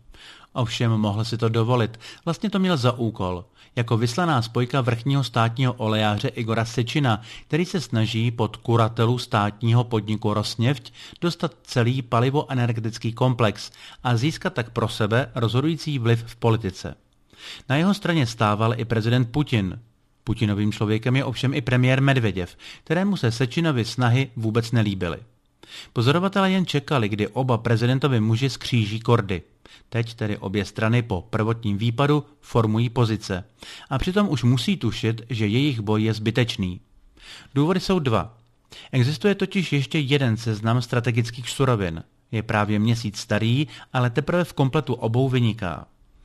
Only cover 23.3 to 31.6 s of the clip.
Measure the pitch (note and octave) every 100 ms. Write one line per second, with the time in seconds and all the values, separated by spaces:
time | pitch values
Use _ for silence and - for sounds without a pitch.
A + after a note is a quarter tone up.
23.3 | A2+ B2 E3+ E3 B2+ A2 - A#2+ B2 C3+
24.3 | A#2+ A2+ A#2 A#2 A#2+ G#2 F#2+ F2 C2+ -
25.3 | _ _ _ - - - - A#2 E3 F#3+
26.3 | G3 F#3+ F#3+ E3 C#3+ - C#3+ G#2 G#2 G#2
27.3 | B2 C3 A2+ A#2 A2+ A#2+ C3 D3 A#2+ A2
28.3 | A2+ C3 - - B2 G2+ A2+ B2 A2+ G2
29.3 | F2 - _ - - - A2+ A#2 - G#2+
30.3 | G2+ F#2+ G#2 F#2+ - A2 A#2+ A#2 F#2 -
31.3 | A2+ A2 A#2